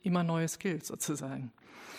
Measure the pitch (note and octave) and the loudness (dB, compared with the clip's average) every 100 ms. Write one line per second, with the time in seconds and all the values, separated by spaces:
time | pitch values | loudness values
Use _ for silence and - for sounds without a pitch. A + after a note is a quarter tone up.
0 | F#3 F3+ E3+ E3 E3 - G3 D3+ - - | 2 4 4 4 2 0 -2 -2 -4 -4
1 | - C#3+ C3+ C3+ B2+ - - - - | -2 -2 -2 -6 -8 -12 -20 -18 -16